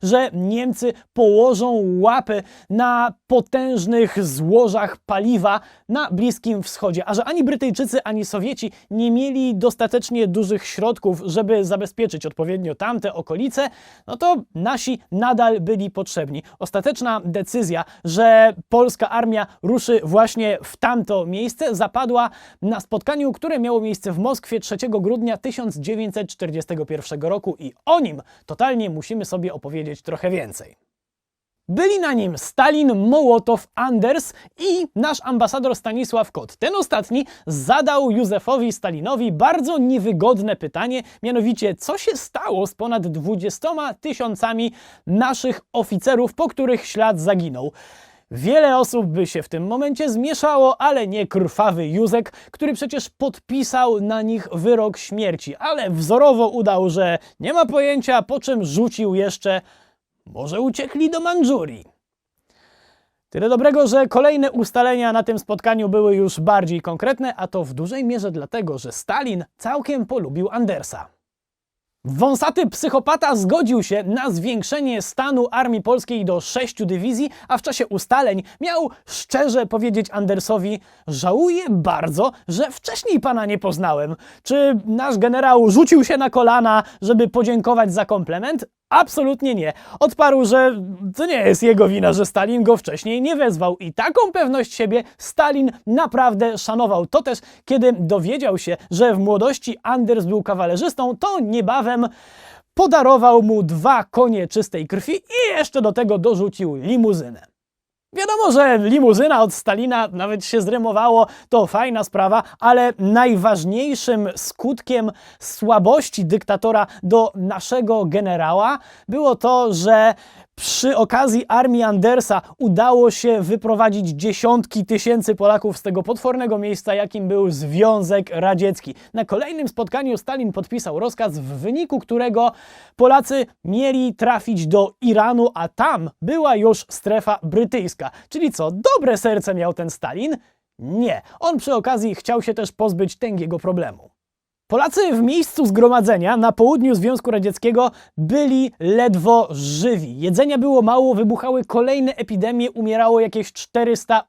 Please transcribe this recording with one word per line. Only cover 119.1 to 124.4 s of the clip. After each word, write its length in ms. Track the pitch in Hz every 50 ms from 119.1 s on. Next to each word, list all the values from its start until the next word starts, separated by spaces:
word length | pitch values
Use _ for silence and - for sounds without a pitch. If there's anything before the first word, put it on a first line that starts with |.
| 214 285 302 269 240
to, 380 | - - 240 254 247 247 226 190
że 420 | 165 175 208 220 214 220 226 214 - - - - - - _ _
przy 420 | - - - - - - 269 269
okazji 480 | 233 220 - - 247 277 262 220 233 -
armii 360 | - 214 240 254 262 240 240 233
Andersa 580 | 220 208 190 180 233 247 254 - - 156 - - - -
udało 540 | - 269 220 175 180 226 247 254 247 240 233
się 300 | 233 - - 240 226 214
wyprowadzić 680 | 185 160 220 208 - 220 220 208 226 220 196 208 190 170
dziesiątki 760 | 151 143 170 220 196 -